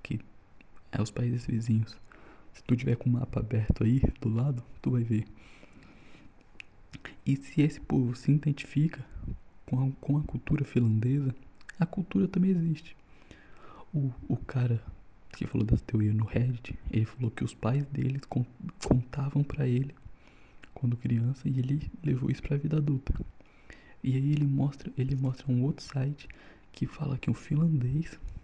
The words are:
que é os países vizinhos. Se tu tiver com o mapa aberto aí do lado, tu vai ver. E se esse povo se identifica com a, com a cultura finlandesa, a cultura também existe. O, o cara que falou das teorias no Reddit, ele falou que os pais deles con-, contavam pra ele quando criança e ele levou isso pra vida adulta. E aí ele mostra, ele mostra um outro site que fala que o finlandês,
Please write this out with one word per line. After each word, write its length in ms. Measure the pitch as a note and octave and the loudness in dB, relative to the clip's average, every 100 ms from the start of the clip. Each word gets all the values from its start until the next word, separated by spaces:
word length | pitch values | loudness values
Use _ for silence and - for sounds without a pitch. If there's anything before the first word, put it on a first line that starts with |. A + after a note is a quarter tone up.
que 160 | - A2+ - - - - - - - | -6 -6 -6 -20 -20 -20 -20 -20 -6
é 100 | - | -4
os 80 | G#2+ | -2
países 340 | - A#2+ A#2+ | -2 -2 -2
vizinhos. 540 | - A2+ A2+ A2 A2 - - - - - - | -2 -2 2 2 2 -6 -20 -20 -20 -20 -20
Se 80 | - | -12
tu 120 | - A#2+ | 0 0
tiver 220 | C3+ A#2+ | 2 2
com 120 | B2+ | 2
o 40 | |
mapa 260 | A#2+ B2 - | 0 0 -4
aberto 440 | A2 A2 G#2+ - | 0 2 2 4
aí 160 | A2+ C3 - - | 6 6 4 2
do 80 | A2+ | 0
lado, 340 | A2+ C#3+ A#2+ - - | 2 2 0 -6 -4
tu 120 | C3 | 0
vai 120 | B2 | 2
ver. 220 | A#2 A2 - - - - - - - - - - - - - - - - - - - - - | 4 2 0 -10 -20 -20 -20 -20 -20 -20 -20 -20 -20 -20 -20 -20 -20 -20 -18 -16 -14 -4 0
E 100 | C#3 | 0
se 260 | - D3+ | 0 2
esse 180 | D3 - | 2 2
povo 360 | - C3+ A#2+ B2 | 0 2 2 0
se 160 | - | 2
identifica 720 | D3 D3 C#3 - C#3+ D#3+ - - - - - - - - | 4 2 -2 -2 2 2 0 -10 -10 -8 -10 -12 -20 -2
com 160 | B2+ C3+ | 0 0
a, 40 | - | -2
com 160 | - D3 | 0 0
a 60 | |
cultura 420 | D3 C3 - D3+ C3+ | 0 -4 0 0 2
finlandesa, 680 | B2+ A2+ A2 A#2+ C#3+ C3 - - - - - | 2 4 4 2 2 0 -4 -12 -18 -16 -4
a 60 | E3+ | -2
cultura 420 | - E3+ G3 F#3 | -2 -2 0 2
também 240 | F#3 F#3+ | 2 2
existe. 440 | F3 E3 D3+ - - - - - - - - - - - | 2 2 -2 -6 -20 -20 -20 -20 -20 -20 -20 -18 -18 -6
O, 180 | D3 C3+ - - | -2 -2 -4 -4
o 80 | A#2+ | -4
cara 480 | - B2+ B2 A2+ - - - - - | -2 0 0 0 -4 -14 -18 -20 -18
que 160 | - - | -8 -4
falou 180 | A2+ A2 | 0 4
das 160 | A#2+ | 2
teorias 320 | - A2 G#2+ | 4 2 4
no 120 | A2 G#2+ | 2 2
Reddit, 520 | A#2 B2 A#2+ - - - | 2 2 0 -6 -8 -2
ele 140 | A2+ A2 | 0 0
falou 260 | - A2+ | 0 -4
que 120 | - | -2
os 100 | B2 | -6
pais 320 | - A2 C#3+ C#3 | -2 0 0 -2
deles 400 | C#3 C3 C3+ - | -2 -2 -2 -2
con-, 200 | B2+ A#2+ - - - - | -2 -2 -6 -12 -8 4
contavam 580 | B2+ A#2+ C#3+ C#3 C#3+ | 4 4 -2 0 2
pra 220 | C#3+ D3 B2+ | 0 0 2
ele 300 | B2 C#3+ - - - - - - - - | 2 0 -6 -18 -18 -20 -20 -20 -20 -18
quando 240 | - A#2+ A#2+ | -2 0 0
criança 500 | B2+ A#2 A#2+ C3+ C#3+ | 2 2 2 0 0
e 100 | C3 | 0
ele 320 | B2+ D3 - - | 2 0 -2 -4
levou 260 | D3 B2+ - | -2 0 0
isso 140 | C3+ | -2
pra 140 | - C#3+ | -2 -2
vida 200 | D3+ D3+ | 0 2
adulta. 360 | D3 C3+ - - - - - - - - - - | 2 0 0 0 -4 -12 -20 -20 -20 -20 -20 -4
E 100 | C3 | 0
aí 180 | C3 C#3+ | 2 2
ele 120 | D3 C#3+ | 4 4
mostra, 460 | C3+ C#3 - - - | 2 0 -2 -8 -4
ele 180 | C3 C3+ | -2 0
mostra 340 | C3 B2+ - | -2 -2 0
um 140 | B2 | 0
outro 220 | C#3 - - | 0 -2 -6
site 420 | C#3 C3+ D3 - - - - - | -2 -2 -4 -12 -18 -20 -20 -20
que 120 | - - | -6 -6
fala 320 | - C#3 B2+ | -4 -4 -2
que 140 | - | -2
o 20 | |
finlandês, 840 | A#2 - D3+ E3 D3 B2 D3 E3 - - - | -2 0 2 4 4 2 0 -2 -8 -10 -10